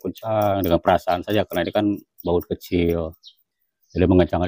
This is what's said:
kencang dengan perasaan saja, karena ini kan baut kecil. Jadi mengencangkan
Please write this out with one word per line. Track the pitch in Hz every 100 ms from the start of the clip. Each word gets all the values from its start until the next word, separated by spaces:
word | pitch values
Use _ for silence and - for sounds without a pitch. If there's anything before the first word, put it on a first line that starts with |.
| 92
kencang | - 113 110 104 98
dengan | 90 85
perasaan | - 90 - 90
saja, | 90 104
karena | 87 90 85
ini | 104
kan | 104 98 - _
baut | 87 87 -
kecil. | - - 90 85 85 80 - - _ _ _ _ _ _
Jadi | 85 90
mengencangkan | 92 87 85